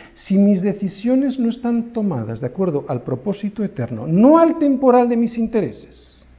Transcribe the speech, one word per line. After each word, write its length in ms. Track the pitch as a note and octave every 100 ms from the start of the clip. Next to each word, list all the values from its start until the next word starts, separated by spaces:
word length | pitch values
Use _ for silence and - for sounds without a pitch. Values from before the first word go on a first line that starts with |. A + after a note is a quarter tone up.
| -
si 240 | - - F#3+
mis 240 | G3+ F#3+
decisiones 760 | G3+ G3 G3 - A#3 C4 C#4 C4
no 120 | A#3
están 420 | A3+ A#3+ A#3 A#3
tomadas 480 | A#3 G#3 C3+ G#2+ A2+
de 80 | B2
acuerdo 380 | - F#3 C#3+ C#3
al 140 | B2
propósito 640 | - B2+ G3+ G3 G#3 A3 G3+
eterno, 420 | - A#2 A2+ C#3+
no 300 | E3+ B3+ D#4+
al 200 | E4 D#4+
temporal 520 | C#4+ C4+ C4 B3 A#3+
de 80 | A#3
mis 200 | A#3 A#3
intereses 880 | A3+ A3+ C#3+ - - - - - _